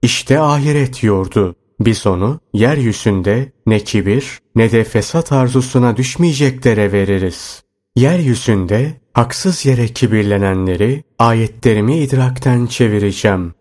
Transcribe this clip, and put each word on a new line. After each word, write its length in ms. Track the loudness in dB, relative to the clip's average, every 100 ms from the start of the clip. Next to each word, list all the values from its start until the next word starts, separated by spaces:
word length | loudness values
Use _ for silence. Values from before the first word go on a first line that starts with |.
"İşte 380 | -2 -4 -2 0
ahiret 640 | 2 0 0 0 -2 -2
yurdu. 520 | 0 0 0 -2 -2 -4 _ _
Biz 280 | 0 0 0
onu 320 | 0 -2 -4 _
yeryüzünde 960 | 0 2 2 -2 -2 -2 -2 0 -2 -4 _ 0
ne 140 | 0
kibir 600 | 0 -2 0 -2 -2 -14 _ 0
ne 160 | 2
de 120 | 2
fesat 480 | 0 -2 -2 -4 0
arzusuna 680 | 0 2 0 0 2 0 0
düşmeyeceklere 920 | -4 0 0 2 0 0 0 2 2
veririz." 720 | 0 0 0 -2 -6 -16 -18 _ _ _ 0
Yeryüzünde 960 | 2 2 0 -2 0 -2 0 -2 -2 -6 _
haksız 520 | -2 -2 -2 -4 -2 0
yere 220 | 0 0
kibirlenenleri 1160 | 0 0 2 2 2 0 0 -2 0 0 -2 -8 _
ayetlerimi 800 | 2 2 -2 0 0 2 2 0
idrakten 680 | 0 0 0 0 0 0 0
çevireceğim. 880 | 0 0 2 0 0 0 0 -4 -10